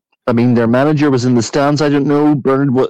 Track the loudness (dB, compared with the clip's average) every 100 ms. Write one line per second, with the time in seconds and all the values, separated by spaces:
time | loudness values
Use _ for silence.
0 | _ _ -4 0 2 2 0 0 0 0
1 | 0 0 0 -2 -2 -2 0 0 0 0
2 | 0 0 0 0 0 0 0 0 -2